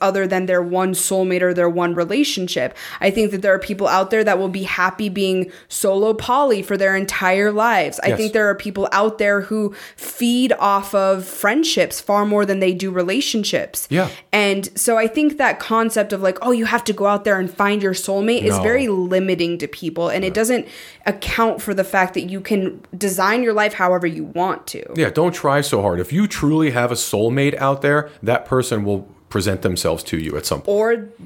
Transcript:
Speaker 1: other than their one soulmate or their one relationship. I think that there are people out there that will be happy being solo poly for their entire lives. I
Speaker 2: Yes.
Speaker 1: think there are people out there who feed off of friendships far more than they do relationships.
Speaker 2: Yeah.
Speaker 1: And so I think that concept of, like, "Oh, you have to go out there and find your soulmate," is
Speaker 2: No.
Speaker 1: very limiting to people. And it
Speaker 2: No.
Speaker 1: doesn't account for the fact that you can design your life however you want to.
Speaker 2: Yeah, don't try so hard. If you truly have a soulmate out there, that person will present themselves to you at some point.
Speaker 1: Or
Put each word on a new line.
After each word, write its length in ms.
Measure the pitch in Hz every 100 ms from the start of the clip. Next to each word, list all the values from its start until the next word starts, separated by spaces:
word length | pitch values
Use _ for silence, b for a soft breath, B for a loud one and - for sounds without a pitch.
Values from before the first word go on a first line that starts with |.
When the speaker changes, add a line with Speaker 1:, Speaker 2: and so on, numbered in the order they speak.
Speaker 1:
other 260 | 190 196 190
than 200 | 185 185
their 140 | 180
one 300 | 175 180 185
soulmate 500 | 180 - 190 185 180
or 120 | 180
their 160 | 175 175
one 260 | 170 175 170
relationship. 800 | 170 240 285 - 180 160 127 - B B
I 100 | 196
think 220 | 202 214
that 100 | 196
there 120 | 196
are 60 | 190
people 280 | 202 196 185
out 220 | 180 190
there 120 | 220
that 140 | 208 185
will 120 | 190
be 140 | 190
happy 440 | 185 - 185 190 208
being 420 | 190 190 185 180 B B
solo 440 | - 196 196 214
poly 480 | 214 - 254 285 202
for 140 | 185 196
their 220 | 190 190
entire 560 | 190 - 185 190 208
lives. 480 | 208 233 202 147 -
I 40 | 202
Speaker 2:
Yes. 80 | -
Speaker 1:
think 160 | 220
there 160 | 220 208
are 60 | 196
people 340 | 208 196 202
out 260 | 196 220 220
there 240 | 208 202
who 320 | 196 214 208 202 B B
feed 560 | - - 240 247 254 -
off 340 | 202 202 196
of 300 | 202 190 190 185
friendships 760 | - 202 269 330 - 165 -
far 240 | - 208 208
more 200 | 208 202
than 140 | 190
they 140 | 185
do 180 | 180 190
relationships. 960 | 185 175 220 - 226 196 147 - - -
Speaker 2:
Yeah. 200 | 165 190 B B
Speaker 1:
And 340 | 208 202 196 196 -
so 200 | - 226
I 100 | 226
think 300 | 302 302 294
that 220 | 247 -
concept 520 | - 226 226 220 202
of, 100 | 196
like, 160 | 190 185
"Oh, 100 | 247
you 140 | 240 226
have 180 | 233 220
to 60 |
go 140 | 202 202
out 180 | 202
there 160 | 208 190
and 100 | 185
find 320 | - 202 208
your 120 | 196
soulmate," 500 | 185 - 196 214 240
is 140 | 202 196
Speaker 2:
No. 60 |
Speaker 1:
very 260 | 220 247 254
limiting 680 | 190 180 185 190 175 170 170
to 80 | 147
people. 400 | - 156 160 170
And 160 | 170 190
it 40 |
Speaker 2:
No. 40 |
Speaker 1:
doesn't 320 | 202 226 247 - B B B 202
account 560 | 202 - - 226 -
for 120 | -
the 100 | 190 190
fact 280 | 196 185 185
that 140 | 180
you 120 | 190
can 400 | 190 202 190 - - 185
design 440 | 202 185 190 233
your 120 | 233
life 200 | 208 208 208
however 300 | 180 180 170
you 200 | 156 151
want 420 | 170 185 - -
to. 160 | - - 165
Speaker 2:
Yeah, 140 | 127
don't 200 | - 170
try 280 | 175 147 143
so 200 | 147 113
hard. 180 | 101 87
If 100 | -
you 160 | 165 208
truly 440 | - 147 156 156
have 180 | 120 120
a 40 | 117
soulmate 600 | - 104 113 135 143 135
out 240 | 135 139
there, 260 | 143 147 147 B
that 220 | 104 123 -
person 380 | 127 123 110
will 240 | 101 98 98 - -
present 320 | 104 92 92
themselves 400 | 104 87 82 82
to 160 | - 82
you 180 | 78 76
at 80 |
some 160 | - 76
point. 140 | - 202
Speaker 1:
Or 340 | 226 233 208 -